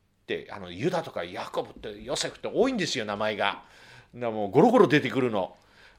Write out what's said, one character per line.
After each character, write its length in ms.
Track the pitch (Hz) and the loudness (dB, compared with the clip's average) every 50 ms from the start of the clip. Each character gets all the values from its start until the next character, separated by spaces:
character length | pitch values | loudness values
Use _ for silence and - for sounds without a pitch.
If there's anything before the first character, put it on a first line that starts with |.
| _ _ _ _ _ | _ _ _ _ _
て、 220 | - 104 76 - - | -6 -6 -6 -6 -10
あ 80 | - 101 | -14 -14
の、 140 | 92 90 | -12 -12
ユ 180 | 87 90 127 180 | -8 -4 -2 -2
ダ 140 | 180 160 - | -2 -2 -4
と 80 | 123 | -4
か 100 | - 101 | -6 -8
ヤ 220 | 87 87 92 113 - | -8 -6 -8 -10 -10
コ 180 | - - 175 | -6 -6 -6
ブ 80 | - 110 | -6 -6
っ 40 | - | -10
て、 280 | - - 113 104 104 | -14 -14 -12 -12 -12
ヨ 140 | 107 120 151 | -8 -6 -4
セ 100 | - - | -4 -4
フ 120 | 143 - - | -6 -8 -8
っ 20 | |
て 80 | - 110 | -10 -4
多 160 | 117 165 233 269 | 0 2 2 2
い 40 | |
ん 40 | 262 | 2
で 120 | 208 165 143 | -2 -2 -2
す 100 | - 127 | -2 -4
よ、 60 | 107 | -4
名 120 | 104 101 | -4 -2
前 200 | 101 107 110 110 | -2 -2 -2 0
が。 260 | 98 101 101 92 - - - - - - - - - - _ - | 0 0 0 0 -2 -12 -20 -20 -20 -20 -20 -20 -20 -20 _ -10
だ 40 | 120 | -6
か 40 | 120 | -4
ら 60 | 117 | -4
も 160 | 110 107 104 98 | -2 -2 -2 4
う 20 | |
ゴ 120 | 92 143 | 6 8
ロ 80 | 202 247 | 8 10
ゴ 80 | 233 240 | 8 6
ロ 100 | 185 135 | 4 6
出 120 | 147 143 | 2 2
て 80 | - 120 | 2 2
く 100 | 104 131 | 0 0
る 100 | 127 120 | 0 0
の。 260 | 107 98 90 - - - _ _ - - - - - | 0 -2 -4 -4 -8 -18 _ _ -20 -20 -20 -20 -20